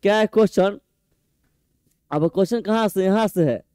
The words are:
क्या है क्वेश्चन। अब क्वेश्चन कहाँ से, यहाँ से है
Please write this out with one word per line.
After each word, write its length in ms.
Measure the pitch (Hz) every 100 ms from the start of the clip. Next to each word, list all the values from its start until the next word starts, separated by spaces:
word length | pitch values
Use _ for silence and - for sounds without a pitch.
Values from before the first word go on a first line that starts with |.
क्या 140 | 196 214
है 80 | 214
क्वेश्चन। 520 | - 214 - 185 202 _ _ _ _ _ _ _ _ _ _ _ _ _
अब 180 | 147 165
क्वेश्चन 320 | 185 190 233
कहाँ 280 | 185 220 220
से, 160 | 190
यहाँ 240 | 185 202 220
से 160 | -
है 200 | 156 113 -